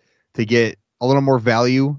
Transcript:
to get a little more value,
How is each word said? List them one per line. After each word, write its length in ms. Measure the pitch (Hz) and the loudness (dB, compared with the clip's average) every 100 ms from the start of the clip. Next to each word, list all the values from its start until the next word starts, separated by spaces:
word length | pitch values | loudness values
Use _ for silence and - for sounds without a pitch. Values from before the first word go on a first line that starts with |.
| _ _ _ | _ _ _
to 100 | - | -6
get 340 | 110 117 113 - _ - | 0 0 0 -4 _ -6
a 60 | 127 | -2
little 160 | 139 | 0
more 160 | 139 127 | 2 0
value, 580 | 113 113 123 131 139 | 0 0 0 0 -2